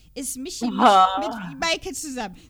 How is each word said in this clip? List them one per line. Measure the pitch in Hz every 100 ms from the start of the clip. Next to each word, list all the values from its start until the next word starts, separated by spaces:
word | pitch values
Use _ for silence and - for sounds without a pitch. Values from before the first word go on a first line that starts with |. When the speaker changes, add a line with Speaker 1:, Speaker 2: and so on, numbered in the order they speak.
| _
Speaker 1:
Ist | - 262 254
Michi | 285 - 240
mit, | 196
Speaker 2:
Ah. | 233 196 185 190
Speaker 1:
mit | 208 226 180 143
Maike | 330 330 -
zusammen? | 269 311 254 208 180 -